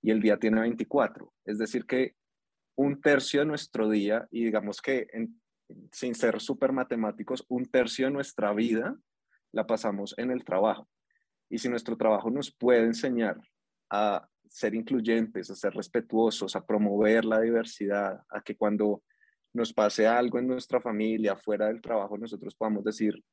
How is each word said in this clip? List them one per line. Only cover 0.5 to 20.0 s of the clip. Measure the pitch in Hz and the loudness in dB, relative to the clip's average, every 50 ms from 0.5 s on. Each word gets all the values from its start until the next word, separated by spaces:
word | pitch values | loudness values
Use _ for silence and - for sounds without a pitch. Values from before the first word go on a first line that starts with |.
| 110 110 | 2 2
veinticuatro. | 110 117 110 113 110 - - 143 120 - - - - - _ _ _ | 2 0 -2 -4 -6 -2 0 2 2 0 -2 -8 -20 -20 _ _ _
Es | - 107 104 | -8 -4 -4
decir | 113 107 - 123 - | -4 -4 -4 -6 -4
que | - 127 127 131 - _ _ _ _ _ _ _ _ _ _ _ _ _ | -2 -2 0 0 -2 _ _ _ _ _ _ _ _ _ _ _ _ _
un | - 135 139 139 143 | -2 0 0 0 0
tercio | - 147 147 135 - - - 139 | 2 4 4 4 2 0 0 0
de | 147 | 0
nuestro | 156 151 139 - - _ 113 110 | 0 -2 -4 -8 -8 _ 0 0
día, | 107 107 107 101 104 107 117 120 - | 2 2 2 2 2 0 -2 -2 -6
y | - 117 117 | -4 -2 -2
digamos | 113 107 107 101 104 98 - | 0 0 0 -2 -4 -8 -6
que | - - 135 127 110 - - | -4 -2 -2 -2 -2 -6 -8
en, | 113 113 113 - _ _ _ _ _ _ _ - - - - | -8 -8 -8 -8 _ _ _ _ _ _ _ -20 -20 -20 -20
sin | - - - 123 117 | -12 -8 -6 -6 -4
ser | 113 127 117 110 110 | 0 0 0 0 0
súper | - - 139 - - 131 | -4 -6 -4 -2 0 0
matemáticos, | 135 135 127 - 127 117 110 107 107 - 107 - 131 123 - | 0 0 -2 -2 -2 -2 -2 -4 -4 -6 -8 -8 -8 -8 -6
un | _ 127 123 127 | _ -4 -4 -4
tercio | - - 131 123 117 - - 131 | 0 2 2 2 2 0 -2 -2
de | 131 | -2
nuestra | 143 139 139 - - - 110 101 104 | -2 -4 -6 -6 -4 -2 0 0 2
vida | 104 117 117 110 113 120 190 277 - _ _ _ _ _ _ _ _ _ _ | 0 0 2 0 0 0 -4 -6 -8 _ _ _ _ _ _ _ _ _ _
la | - 110 107 | -4 -4 0
pasamos | 110 113 107 - 110 101 101 101 101 - | 0 -2 0 0 -2 -2 -2 -6 -8 -6
en | - 117 127 | -6 -4 -4
el | 127 127 - | -4 -4 -4
trabajo. | - 90 92 101 110 98 - - _ _ _ _ _ _ _ _ _ _ _ _ | -2 0 2 2 2 0 -2 -6 _ _ _ _ _ _ _ _ _ _ _ _
Y | _ - 113 | _ -8 -6
si | - 127 | -4 -2
nuestro | 120 120 - - 113 | -4 -4 -4 -4 -4
trabajo | 113 - 110 107 101 - 113 | 0 2 2 2 2 2 -2
nos | 120 143 139 - | -2 -2 -4 -6
puede | _ _ - 123 123 117 113 | _ _ 4 6 6 6 6
enseñar | 117 113 113 - 135 123 117 113 101 90 - - _ _ _ _ _ _ _ _ _ | 4 2 0 -2 -2 0 0 0 0 -2 -4 -10 _ _ _ _ _ _ _ _ _
a | - 104 107 104 101 87 - _ _ _ _ _ | 0 2 2 2 2 0 -4 _ _ _ _ _
ser | - - - 107 101 | -10 -4 -2 -2 -2
incluyentes, | 113 113 - 135 127 110 113 113 113 113 110 - 98 87 - | -2 -4 0 -2 0 2 2 2 2 2 0 -4 -8 -8 -8
a | 98 | -10
ser | - - 101 92 | -4 -4 -2 -2
respetuosos, | 131 - - - 120 117 - - 113 113 113 107 - 101 95 - | -2 -8 -2 -2 -4 -2 0 2 4 4 4 2 0 -6 -4 -4
a | 98 - | -6 -2
promover | - 107 104 107 104 101 101 110 107 110 113 113 | 0 0 2 2 2 2 4 4 6 6 4 4
la | 113 113 110 | 4 2 2
diversidad, | 113 117 117 117 113 117 - - 104 101 101 101 101 95 95 - - _ | 2 4 2 0 0 -2 -6 -6 -4 -2 0 0 0 -2 -4 -8 -14 _
a | - 104 | -12 -12
que | - - 107 | -10 -10 -6
cuando | _ 107 104 104 101 104 104 101 - _ _ _ _ _ _ _ _ _ _ _ | _ 0 0 2 2 2 0 0 -2 _ _ _ _ _ _ _ _ _ _ _
nos | 117 117 113 - | -4 -4 -2 2
pase | - 107 104 - - | 2 2 2 4 4